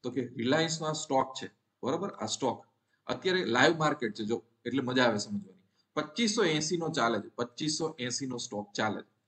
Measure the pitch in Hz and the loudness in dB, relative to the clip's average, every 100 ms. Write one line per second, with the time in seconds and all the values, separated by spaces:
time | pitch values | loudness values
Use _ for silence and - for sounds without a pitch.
0 | - 139 117 - 117 151 165 160 151 151 | -4 -4 -6 -4 2 2 2 -2 -4 -4
1 | - 135 131 - 92 _ _ _ 117 123 | 0 2 2 -4 -12 _ _ _ -4 -2
2 | 170 - 107 - 131 98 - _ _ _ | -4 -6 -6 -2 -2 -2 -10 _ _ _
3 | - 127 185 185 110 120 143 160 156 139 | -8 -4 0 0 2 6 6 6 2 0
4 | 113 - 107 117 - _ 123 131 127 127 | -4 -4 -2 -4 -4 _ -4 -2 0 4
5 | 123 107 104 104 - - _ _ _ - | 4 4 -2 -6 -8 -20 _ _ _ -6
6 | 147 - 233 220 185 151 151 175 160 156 | -4 0 0 4 2 2 0 -2 -2 2
7 | 117 113 - - 120 - 151 151 160 160 | 2 2 -4 -6 -6 -4 -4 -2 -4 -4
8 | 123 120 135 120 - 104 104 - 110 95 | -6 -4 -6 -6 -6 -8 -8 -2 -2 -2
9 | - _ | -8 _